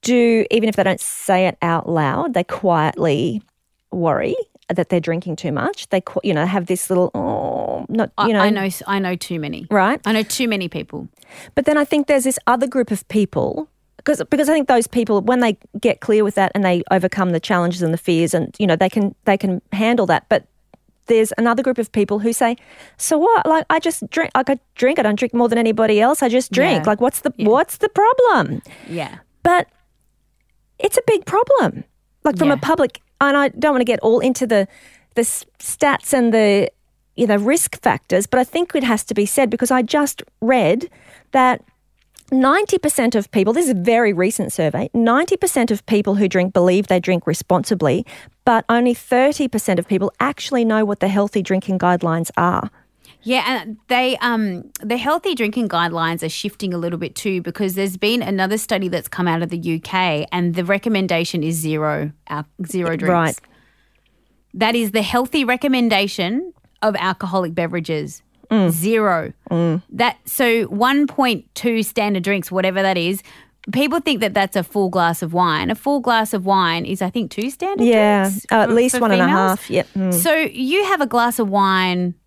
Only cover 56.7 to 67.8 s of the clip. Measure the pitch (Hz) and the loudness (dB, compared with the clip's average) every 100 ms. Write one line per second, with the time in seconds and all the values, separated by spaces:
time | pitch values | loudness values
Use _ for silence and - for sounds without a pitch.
56.7 | 175 170 170 175 - 208 185 175 - 196 | -4 -6 -6 -8 -6 -4 -4 -6 -4 -4
57.7 | 185 196 185 208 240 202 196 190 214 - | -2 -4 -2 -2 -2 -2 -2 -2 -2 -2
58.7 | 202 185 175 - - 180 165 170 170 170 | -4 -2 -6 -6 -4 -2 0 -4 -6 -4
59.7 | 165 - 185 185 151 147 180 175 170 175 | -6 -4 -2 0 -2 -4 -2 -2 -2 -2
60.7 | 196 233 202 190 170 170 180 156 165 156 | -2 0 -2 0 -2 -2 -4 -4 -4 -4
61.7 | 156 151 151 151 147 - 147 151 _ 175 | -2 -2 -2 -6 -10 -10 -10 -10 _ -8
62.7 | 185 170 160 - 175 160 - _ _ _ | -4 -4 -2 0 2 2 -4 _ _ _
63.7 | _ _ _ _ _ _ _ _ - 214 | _ _ _ _ _ _ _ _ -2 0
64.7 | 233 220 214 202 240 254 311 247 247 285 | 0 0 -2 0 -2 0 -2 0 0 0
65.7 | 262 233 202 202 - 180 240 359 - _ | 2 2 2 0 -2 -4 -4 -6 -14 _
66.7 | _ 214 196 185 185 190 190 180 165 170 | _ -2 0 -4 -4 -4 -4 -2 -4 -4
67.7 | 175 | -4